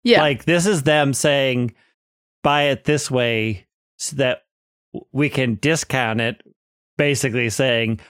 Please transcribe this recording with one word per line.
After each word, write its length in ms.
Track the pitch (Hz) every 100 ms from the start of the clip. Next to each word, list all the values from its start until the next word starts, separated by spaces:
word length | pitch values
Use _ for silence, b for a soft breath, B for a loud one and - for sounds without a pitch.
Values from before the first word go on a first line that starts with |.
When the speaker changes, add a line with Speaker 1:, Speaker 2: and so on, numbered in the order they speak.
Speaker 1:
Yeah. 180 | 240 208
Speaker 2:
Like, 240 | 151 135 -
this 200 | 170 185
is 180 | 180
them 300 | 139 151 143
saying, 640 | 131 151 143 135 123 120 - _ _ _ _ _ _
"Buy 200 | 147 147
it 220 | 143 131 -
this 260 | 147 -
way 560 | 127 120 113 110 98 _ _ _ -
so 160 | - 139
that 260 | 131 - _ _ _ _ _
w-, 120 | - -
we 180 | 127 147
can 300 | - 127 107
discount 600 | 143 160 - 131 113 113
it," 200 | 117 - _ _ _ _ _ -
basically 520 | 147 139 135 120 117
saying, 480 | 107 135 117 113 113